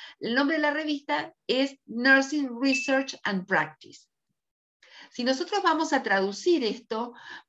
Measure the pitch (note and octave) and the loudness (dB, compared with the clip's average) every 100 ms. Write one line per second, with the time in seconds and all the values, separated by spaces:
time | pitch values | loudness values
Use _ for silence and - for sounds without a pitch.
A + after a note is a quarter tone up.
0 | - - A3 B3 C#4+ D#4+ D4 D4 D#4 C#4+ | -20 -10 -2 0 2 2 0 0 -4 -6
1 | - D4 D#4+ _ - B3 C4+ - - A3+ | -4 -4 -4 _ -6 -2 -2 -4 -12 0
2 | C4 C4+ C4+ D4 C4+ A#3 C4+ C4 - C4+ | 6 6 4 -2 -4 0 0 0 0 0
3 | C4+ - A#3 G3 F3+ E3+ D3+ - - - | -2 -6 -4 -4 0 0 -2 -8 -20 -20
4 | _ _ _ _ _ _ _ _ - - | _ _ _ _ _ _ _ _ -20 -20
5 | - - A#3+ C4 E4+ G#4 F#4 D#4 D4+ C4+ | -18 -4 -2 0 0 0 2 2 2 0
6 | A3 G3 G3 G3 F4+ E4 A3+ A#3 - A3 | 2 2 0 0 2 2 2 -4 -6 -6
7 | A#3+ - - - | -6 -10 -18 -18